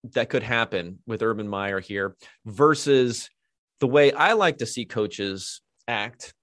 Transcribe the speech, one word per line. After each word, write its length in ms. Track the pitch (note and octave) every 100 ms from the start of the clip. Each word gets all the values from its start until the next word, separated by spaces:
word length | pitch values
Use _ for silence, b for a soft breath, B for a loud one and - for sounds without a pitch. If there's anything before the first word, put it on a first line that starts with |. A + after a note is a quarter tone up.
| A#2+
that 180 | B2+ A2+
could 140 | C3
happen 560 | A2 A#2 A2+ F#2+ E2+ F#2+ -
with 160 | A2
Urban 260 | A2+ A2 G#2
Meyer 320 | G2 G2 F#2+
here 340 | F#2 G2+ G2 - b b A2
versus 840 | G2+ D3+ D3+ C#3+ C3+ B2 A2+ - _ _ _ _ _
the 80 | C3
way 240 | C#3 C#3+
I 220 | C#3 E3+
like 240 | A3+ F3+ C#3+
to 80 | A2+
see 180 | -
coaches 760 | G#2+ A#2 G#2+ - G2+ F#2+ - - _ _ -
act. 440 | A2 G#2+ - - _